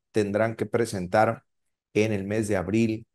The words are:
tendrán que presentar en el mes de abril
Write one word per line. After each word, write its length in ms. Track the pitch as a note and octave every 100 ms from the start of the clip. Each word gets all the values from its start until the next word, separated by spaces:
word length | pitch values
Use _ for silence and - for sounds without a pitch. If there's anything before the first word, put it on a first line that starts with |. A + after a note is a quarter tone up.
| _
tendrán 460 | A2 G2+ G#2 A2 A2+
que 80 | G#2+
presentar 800 | A#2 A#2 G2+ F2+ G#2+ A2 A2+ _ _ _ _ _
en 180 | - A2
el 140 | G#2 G2
mes 240 | G#2+ G#2
de 80 | G2+
abril 480 | F2 G#2+ A2+ A2 -